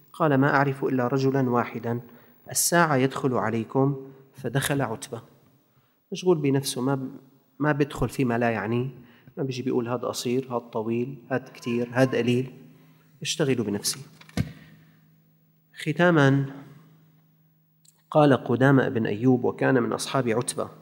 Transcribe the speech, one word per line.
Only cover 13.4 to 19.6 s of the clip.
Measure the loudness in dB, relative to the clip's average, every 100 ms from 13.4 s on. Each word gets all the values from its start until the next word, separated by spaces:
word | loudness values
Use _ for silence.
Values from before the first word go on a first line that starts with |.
| 0
بنفسه. | 0 -2 -4 -4 -8 -12 -20 -12 -6 -6 -6 -20 -20 _ _ _ _ _ _ _ _ _ -10
ختامًا، | -6 2 4 6 6 6 0 -8 -18 -20 -20 -20 _ _ _ _ _ _ _ _ _ _ _
قال | 4 6 4
قدامة | 2 2 6 6 4
بن | -2 -2
أيوب، | 0 2 2
وكان | 2 0